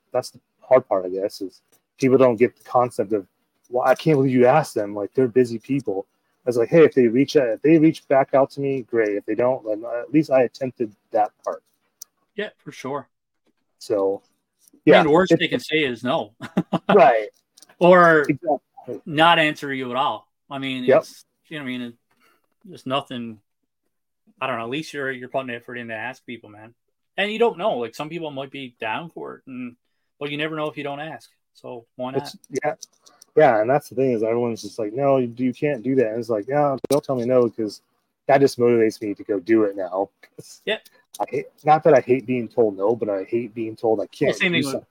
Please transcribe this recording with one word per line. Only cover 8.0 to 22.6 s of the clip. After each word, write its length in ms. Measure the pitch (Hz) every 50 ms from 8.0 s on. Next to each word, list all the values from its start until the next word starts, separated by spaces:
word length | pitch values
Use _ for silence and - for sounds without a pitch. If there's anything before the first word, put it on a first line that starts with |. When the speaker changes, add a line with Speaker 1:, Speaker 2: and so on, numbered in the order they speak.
| - -
Speaker 1:
back 260 | 143 135 135 - -
out 160 | 131 139 -
to 100 | - 147
me, 200 | 139 139 135 135 117
great. 320 | - - 117 110 104 101 101
If 80 | -
they 100 | - -
don't, 300 | - 123 123 131 127 107
then 180 | 110 107 104 113
at 260 | 120 120 120 120 - 135
least 180 | 156 151 -
I 120 | - 147 123
attempted 520 | 113 - - 135 127 - - 120 107 104 _ _ _
that 200 | - 110 104 104 - _ _
part." 200 | 104 85 80 - _ _ _ _ _ _ _ - - _ _ _ _ _
Speaker 2:
Yeah, 140 | - 208 208 - _
for 140 | _ 156
sure. 380 | 139 - - 131 143 143 127 _ _ _ _ _ _ _ _ _ _ _ _ _ _ _
Speaker 1:
So, 420 | - - 113 101 98 98 98 98 - _ _ _ _ _ _ _ _ _ _
Speaker 2:
I 40 | _
mean, 40 | _
Speaker 1:
yeah, 180 | 156 139 113 160
Speaker 2:
the 60 | 147
worst 200 | 147 170 190 185 -
Speaker 1:
it 60 | 160
Speaker 2:
they 80 | 175 147
can 120 | - 165
say 240 | - - 156 160 151
is 200 | 131 120 110 117
no. 300 | 123 143 160 117 - _ _
<laughs> 60 | - - - - 170 - - 175 - -
Speaker 1:
Right. 400 | 208 202 165 139 120 110 107 104 - _ _ _ _ _ - _ _ _
Speaker 2:
Or 480 | 175 170 185 180 175 170 160 156 143 -
Speaker 1:
Exactly. 720 | 151 - - 165 143 131 - _ _ - - - 120 - -
Speaker 2:
not 340 | - 151 147 160 170 170 165
answer 340 | 156 151 151 - 147 143 135
you 180 | 131 131 123
at 60 | 120 -
all. 320 | - 131 110 107 - _ _ _ _ _
I 80 | 143 135
mean, 260 | 135 135 131 127 127
Speaker 1:
Yep. 140 | 127 127 160
Speaker 2:
it's, 260 | - - - - _ _ _ _ _ _
you 100 | 170 151
know 40 | 143
what 40 | 127
I 20 |
mean? 100 | 127 123
It, 120 | 123 120 117 _ _ _ _ _ _ _ _ _ _ _ _ _